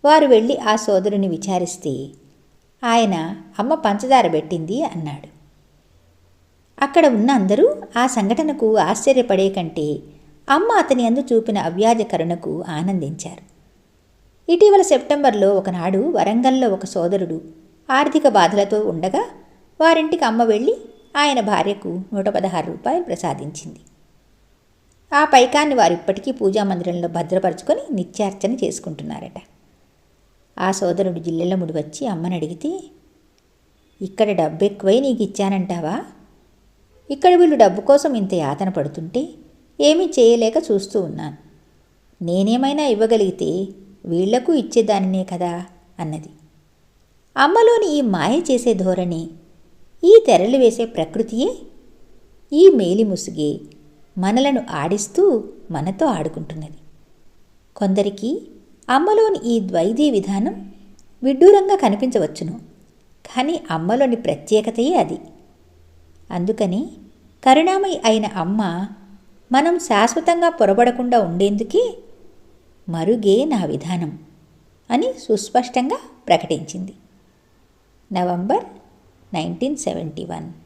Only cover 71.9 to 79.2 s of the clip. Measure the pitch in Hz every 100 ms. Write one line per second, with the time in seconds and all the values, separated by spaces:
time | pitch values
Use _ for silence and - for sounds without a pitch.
71.9 | - - - - _ _ _ _ _ -
72.9 | 165 165 233 202 208 311 240 160 143 165
73.9 | 175 156 - - _ _ _ _ _ _
74.9 | 247 494 523 - 214 - 247 247 247 262
75.9 | 494 - - - 170 - 151 - 185 185
76.9 | - _ _ _ _ _ _ _ _ _
77.9 | _ _ 185 180 175 196 359 - - _
78.9 | _ _ _